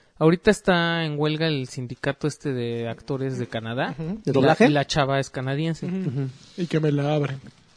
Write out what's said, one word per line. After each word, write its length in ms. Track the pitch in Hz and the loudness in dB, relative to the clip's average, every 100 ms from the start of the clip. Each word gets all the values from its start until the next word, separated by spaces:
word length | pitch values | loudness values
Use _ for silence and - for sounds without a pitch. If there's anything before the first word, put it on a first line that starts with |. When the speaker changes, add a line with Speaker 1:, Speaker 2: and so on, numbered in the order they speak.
| _ - | _ 2
Speaker 1:
ahorita 320 | 160 180 - | 4 4 4
está 540 | 202 - 175 170 170 | 2 2 2 2 -2
en 140 | 160 147 | -2 0
huelga 280 | 151 156 160 | -2 0 0
el 220 | 147 127 | -2 -4
sindicato 580 | - 123 123 143 139 151 | -8 -10 -4 -4 -2 -4
este 260 | - 151 | -4 -4
de 360 | 127 117 117 117 | -4 -2 -4 -6
actores 500 | 113 - 135 135 127 | -8 -6 -4 -4 -4
de 80 | 120 | -6
Canadá. 480 | 117 113 120 185 160 | -6 -6 -4 -4 -6
Speaker 2:
Ujú. 160 | 160 | -8
Speaker 3:
¿De 60 | 220 | -4
Speaker 1:
Y 40 | - | 0
la, 40 | |
Speaker 3:
doblaje? 340 | 135 139 160 233 | 4 4 6 6
Speaker 1:
y 40 | |
la 160 | 147 139 | 4 0
chava 340 | 156 135 139 | 0 2 0
es 100 | 135 | -2
canadiense. 560 | 135 131 139 160 156 180 | -6 -4 -2 -2 -4 -4
Speaker 2:
Ujú. 100 | 190 175 | -4 -4
Speaker 3:
Ujú. 200 | 127 131 - - - | -4 -6 -8 -14 -8
Speaker 2:
Y 80 | 175 | -2
que 140 | 160 | 0
me 100 | 156 | 2
la 220 | 143 143 | 2 0
abren. 240 | 151 143 135 - - _ | 0 -2 -6 -14 -20 _